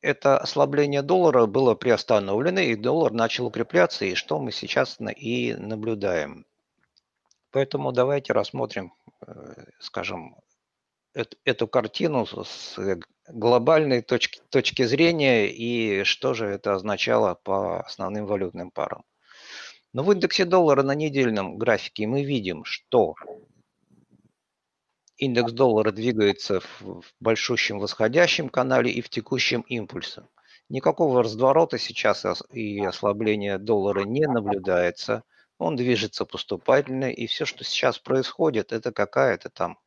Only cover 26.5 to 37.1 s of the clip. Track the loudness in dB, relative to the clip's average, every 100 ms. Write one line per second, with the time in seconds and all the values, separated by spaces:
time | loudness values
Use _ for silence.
26.5 | -4 -4 -18 -16 -16 -18 _ 0 0 0
27.5 | -2 -2 -4 -8 0 2 4 4 2 -2
28.5 | -2 2 2 2 -2 -6 -8 -4 -2 0
29.5 | -2 -4 -8 -6 -10 -12 -16 -20 _ _
30.5 | -20 _ -2 0 2 4 4 2 2 4
31.5 | 6 4 0 -6 -2 0 0 0 -4 -8
32.5 | -8 -6 -2 -4 -2 -2 0 0 0 -2
33.5 | -6 0 0 2 0 -2 0 0 0 -2
34.5 | -4 0 2 2 -2 -6 -6 -6 _ _
35.5 | _ -4 0 0 0 -2 -6 -8 -8 -8
36.5 | -6 2 2 2 -4 -4